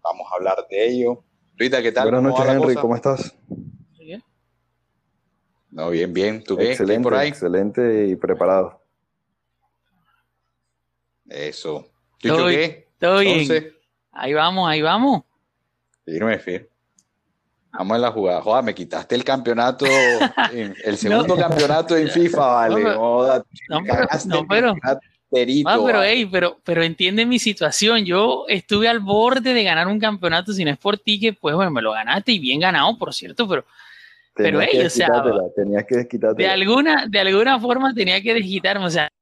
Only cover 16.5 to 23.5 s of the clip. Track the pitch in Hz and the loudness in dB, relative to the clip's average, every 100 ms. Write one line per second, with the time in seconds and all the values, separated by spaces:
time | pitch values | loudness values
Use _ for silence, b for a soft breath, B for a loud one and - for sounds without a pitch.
16.5 | 87 - _ _ _ _ _ _ _ _ | -10 -10 _ _ _ _ _ _ _ _
17.5 | _ _ - 92 113 120 110 95 87 87 | _ _ -10 -4 -2 -2 -2 -2 -2 0
18.5 | 117 117 85 87 - - 123 123 135 120 | 0 0 -6 -10 -10 -4 -4 -2 -2 -2
19.5 | 113 120 127 139 135 127 120 285 - - | 0 0 0 0 2 2 2 0 0 -2
20.5 | 120 208 95 - 104 214 208 147 175 175 | -2 -8 -6 -4 -2 0 0 2 0 0
21.5 | 151 147 156 165 165 156 170 175 170 139 | 2 2 2 2 2 2 2 2 2 2
22.5 | 120 113 110 107 104 117 120 127 127 - | 4 2 2 0 0 0 2 4 2 0